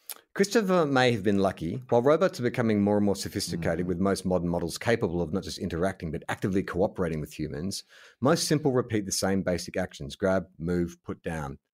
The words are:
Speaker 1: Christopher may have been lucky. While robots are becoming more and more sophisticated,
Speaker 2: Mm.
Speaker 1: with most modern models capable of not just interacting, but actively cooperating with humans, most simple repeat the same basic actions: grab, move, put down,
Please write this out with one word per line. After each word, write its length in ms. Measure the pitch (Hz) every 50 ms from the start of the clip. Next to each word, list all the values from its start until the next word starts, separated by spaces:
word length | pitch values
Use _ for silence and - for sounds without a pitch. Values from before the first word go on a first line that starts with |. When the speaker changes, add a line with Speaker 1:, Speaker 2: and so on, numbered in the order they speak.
| _ - - - _ _ -
Speaker 1:
Christopher 500 | - 196 202 - 233 214 185 185 180 160
may 280 | 143 139 127 127 123
have 100 | 120 107
been 160 | 92 107 101 98
lucky. 440 | 95 95 90 - 80 85 101 131 - -
While 140 | 120 120
robots 360 | 120 139 151 165 190 175 - -
are 40 |
becoming 400 | 120 120 120 - 117 113 107 104
more 160 | 101 101 104 104
and 80 | 104
more 100 | 101 98
sophisticated, 680 | 101 - 95 - 104 - - 85 85 85 - 95 87 90
Speaker 2:
Mm. 20 | 87
Speaker 1:
with 100 | 92 85
most 280 | 95 98 98 - -
modern 240 | 95 90 90 85 87
models 260 | 85 87 85 82 -
capable 460 | - - 120 117 113 117 90 82 87
of 100 | 85 78
not 100 | - 95 87
just 120 | 80 - -
interacting, 520 | 98 90 87 80 90 95 95 - 92 82
but 100 | 76 80 - -
actively 340 | 117 - - 107 90 98
cooperating 580 | 90 - - 87 76 - - - 92 82 80 78
with 120 | 73 - - -
humans, 460 | 76 76 - 71 85 95 98 - - _ - - - - _ _
most 260 | 120 135 170 170 -
simple 240 | - 160 143 - 143
repeat 340 | 123 127 - - - 104 98
the 60 | 95
same 300 | - - - 95 98 98
basic 360 | 87 92 90 85 - - - 92
actions: 360 | 92 - - - 71 69 -
grab, 320 | - 101 95 95 95 87 - _ -
move, 400 | 80 85 90 90 87 85 - - _
put 180 | - 92 -
down, 360 | - 87 82 80 73 69 67 - _ _